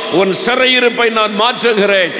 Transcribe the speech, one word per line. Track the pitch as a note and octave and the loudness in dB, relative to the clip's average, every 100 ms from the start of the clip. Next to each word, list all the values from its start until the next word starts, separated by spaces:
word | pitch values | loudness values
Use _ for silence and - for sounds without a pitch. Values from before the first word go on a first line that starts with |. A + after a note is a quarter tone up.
| - | -4
உன் | E3 G3 F3 A#3 | 0 0 0 0
சிறையிருப்பை | B3+ B3+ B3+ A#3+ A#3+ A#3 | 0 2 2 0 0 0
நான் | A3 G#3+ G#3 | 0 -2 0
மாற்றுகிறேன். | A#3 A3 A#3 G#3+ G3+ G3 E3 | -2 0 -2 0 2 2 0